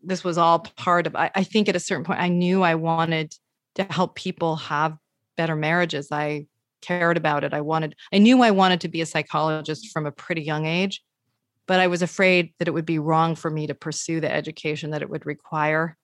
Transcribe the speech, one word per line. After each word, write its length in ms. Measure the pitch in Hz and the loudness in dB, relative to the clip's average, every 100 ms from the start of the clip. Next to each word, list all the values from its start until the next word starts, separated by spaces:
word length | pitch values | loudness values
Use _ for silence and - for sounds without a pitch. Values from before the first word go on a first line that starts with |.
this 200 | 170 185 | -6 -4
was 140 | 180 165 | -2 2
all 220 | 170 165 | 4 4
part 480 | 165 - - 175 165 | 0 -6 0 2 2
of, 80 | - | -2
I, 140 | 160 196 | -2 0
I 80 | |
think 240 | 185 220 208 | 0 0 0
at 60 | 180 | 0
a 40 | |
certain 240 | - 185 170 | -2 -6 -4
point, 140 | - | -2
I 100 | 180 | 0
knew 320 | 175 175 190 | 2 2 4
I 120 | 180 165 | 4 2
wanted 600 | 165 165 165 160 156 - _ _ _ - | 0 0 0 -2 -4 -10 _ _ _ -8
to 80 | |
help 320 | 190 156 190 - | -4 0 -2 -2
people 400 | 185 170 165 156 | -10 -4 -2 -2
have 400 | - 147 156 156 _ _ _ - | -4 -2 -2 -4 _ _ _ -4
better 180 | 165 156 | -2 -2
marriages. 520 | 151 170 175 151 147 | 0 0 0 -2 -6
I 360 | 147 151 151 147 _ _ _ | -4 -2 -4 -10 _ _ _
cared 360 | - 180 170 170 | -6 0 2 2
about 260 | 156 147 | 2 0
it. 100 | 147 | -2
I 80 | 151 | -4
wanted, 340 | 151 160 156 - - | -2 -2 -4 -8 -2
I 40 | 196 | 6
knew 240 | 214 254 | 8 8
I 100 | 240 | 6
wanted 300 | 190 185 180 | 6 4 2
to 60 | 170 | -2
be 140 | 165 | -4
a 40 | 160 | -4
psychologist 840 | 160 151 156 156 156 151 151 - | -4 -2 -2 0 -2 -4 -8 -8
from 140 | 160 147 | -6 -6
a 60 | |
pretty 300 | - - 170 | -8 -8 -6
young 240 | 151 151 156 | -4 -4 -2
age, 360 | 170 196 - _ _ _ _ _ _ - | -2 -2 -6 _ _ _ _ _ _ 0
but 120 | 185 | 2
I 60 | 185 | 4
was 140 | 175 | 2
afraid 520 | 175 - 190 180 165 _ | -2 2 4 4 0 _
that 80 | 170 | -4
it 60 | |
would 120 | 156 160 | -2 -2
be 140 | 160 | -2
wrong 360 | 151 160 165 156 | 2 2 2 0
for 140 | 165 | -4
me 180 | 156 151 | -4 -6
to 80 | 143 | -6
pursue 440 | 160 156 - 165 | -8 -8 -6 -4
the 100 | 151 | -2
education 600 | 151 156 160 156 147 151 | -2 -4 -8 -6 -6 -6
that 100 | 151 | -6
it 80 | 143 | -6
would 160 | 156 151 | -8 -8
require. 720 | 147 - 156 151 156 165 160 | -12 -8 -2 0 0 -2 -8